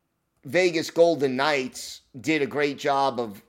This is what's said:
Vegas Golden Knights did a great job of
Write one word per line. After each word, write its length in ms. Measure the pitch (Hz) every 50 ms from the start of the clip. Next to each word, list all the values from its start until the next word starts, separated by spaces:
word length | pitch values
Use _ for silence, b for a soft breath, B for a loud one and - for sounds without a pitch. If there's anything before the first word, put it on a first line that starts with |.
| _ _ _ _ _ _ _ _ -
Vegas 460 | 139 127 175 185 180 160 160 147 -
Golden 460 | - 165 170 170 165 135 143 131 127
Knights 680 | 131 143 156 147 135 127 123 - - - - - - _ _ - 131
did 200 | 104 143 160 151
a 60 | 139
great 320 | 113 127 147 147 147 139 -
job 420 | - 143 139 139 139 135 120 123
of 220 | 117 107 98 98 -